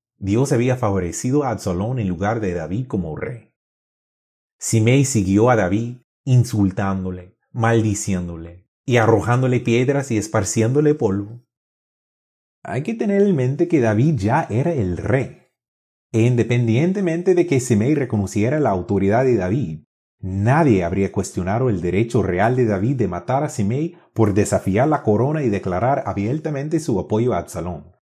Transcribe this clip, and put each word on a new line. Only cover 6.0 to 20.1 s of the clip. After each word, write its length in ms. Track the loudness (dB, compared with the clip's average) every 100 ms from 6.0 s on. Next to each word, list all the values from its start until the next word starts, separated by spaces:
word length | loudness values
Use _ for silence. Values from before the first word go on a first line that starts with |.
| _ _
insultándole, 1120 | 2 2 2 0 0 0 -4 -4 -6 -10 -14 _ _
maldiciéndole 1160 | -4 2 2 0 -2 -4 -4 -4 -10 -14 -18 _ _
y 140 | -2 2
arrojándole 640 | 4 2 2 0 0 0
piedras 500 | 0 0 2 -2 -2
y 80 | -4
esparciéndole 760 | -2 -2 -2 0 2 2 2
polvo. 480 | 2 0 -2 -6 -14 _ _ _ _ _ _ _ _ _ _ _ _
Hay 200 | -8 -6
que 120 | -4
tener 280 | -4 0 2
en 120 | 4
mente 340 | 4 0 0 2
que 120 | 4
David 360 | 4 4 2 2
ya 300 | 2 0 0
era 220 | 0 0
el 240 | 0 -2 -2
rey. 500 | 0 0 -2 -10 _ _ _ _ _ _ _
E 100 | 2
independientemente 1120 | 4 4 2 2 2 2 2 0 -2 0 2
de 120 | 2 4
que 120 | 2
Simei 360 | 2 2 2
reconociera 680 | 0 0 -2 -2 0 0 2
la 100 | 0
autoridad 540 | 0 0 0 2 2
de 120 | 2 2
David, 480 | 0 -2 -2 -8 -16 _ _